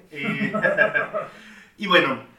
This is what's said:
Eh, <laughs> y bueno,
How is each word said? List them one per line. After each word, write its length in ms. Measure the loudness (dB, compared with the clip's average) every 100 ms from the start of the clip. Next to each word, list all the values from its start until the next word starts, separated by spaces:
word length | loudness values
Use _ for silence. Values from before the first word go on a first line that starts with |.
| -18
Eh, 400 | -8 -6 -2 -2 0 0 2 2 2 -4 -6
<laughs> 640 | -8 -14 -20 -20 -20 _
y 100 | 2
bueno, 340 | 4 4 -2 -8